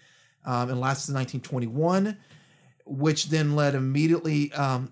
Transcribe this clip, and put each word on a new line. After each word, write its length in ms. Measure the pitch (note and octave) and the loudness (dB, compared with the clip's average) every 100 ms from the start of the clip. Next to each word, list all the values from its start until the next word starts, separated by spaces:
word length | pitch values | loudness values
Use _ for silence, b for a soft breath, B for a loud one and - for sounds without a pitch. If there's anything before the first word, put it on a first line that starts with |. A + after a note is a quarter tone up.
| b b b b - | b b b b -4
um, 240 | B2 B2 | -2 -2
and 100 | B2+ | -2
lasted 300 | B2+ C3+ - | 0 -2 -2
in 40 | C#3 | -4
nineteen 260 | B2+ C3 | -4 -6
twenty-one, 760 | - C3 A#2 B2+ E3 F#3 G3+ G#3 B B B B B B - | -6 -4 -4 0 2 2 0 -4 B B B B B B -12
which 440 | C3+ D#3 D3+ - | 0 0 2 0
then 260 | D#3 D3 D3 | 0 2 2
led 180 | C#3+ | 2
immediately, 800 | C#3 C3 C#3 D#3 E3+ E3 D3 C#3+ | 2 0 2 4 2 2 0 0
um, 380 | - C#3 B2+ C3 | 0 0 0 -4